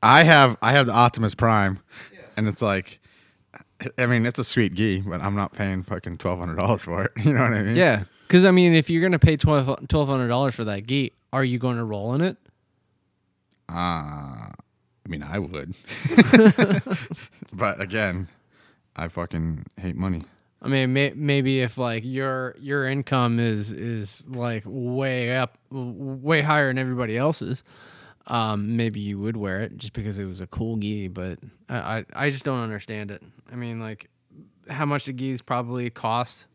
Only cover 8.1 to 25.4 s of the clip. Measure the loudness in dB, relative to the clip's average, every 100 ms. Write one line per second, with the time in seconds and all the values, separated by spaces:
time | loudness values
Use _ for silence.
8.1 | _ _ 6 8 6 6 4 4 0 2
9.1 | 6 6 6 2 2 2 -4 -2 0 2
10.1 | 0 0 0 0 -2 -6 -6 -2 -2 -2
11.1 | _ _ -2 0 0 -2 -2 -4 -6 -4
12.1 | 0 -2 -2 _ _ _ _ _ _ _
13.1 | _ _ _ _ _ _ -4 -2 -2 -6
14.1 | -12 -14 -16 -16 -18 -20 _ _ _ -12
15.1 | -12 -8 -8 -6 -10 -12 -14 -14 -8 2
16.1 | 6 8 10 8 6 2 2 0 -8 -8
17.1 | -14 -16 _ -18 -4 -4 -2 -4 -2 -2
18.1 | -2 -8 _ _ _ _ _ _ -10 -10
19.1 | -8 -6 -4 -4 -6 -10 -12 -10 -6 -4
20.1 | -6 -8 _ _ _ -2 0 0 0 0
21.1 | -2 -2 0 2 0 -2 -2 -4 -4 -6
22.1 | -6 -4 -6 -8 -10 -6 -2 -2 -2 -2
23.1 | 0 2 2 0 -2 -4 -8 -8 -8 -10
24.1 | -14 -14 -8 -6 -8 -10 -8 -6 -4 -2
25.1 | -2 -2 -2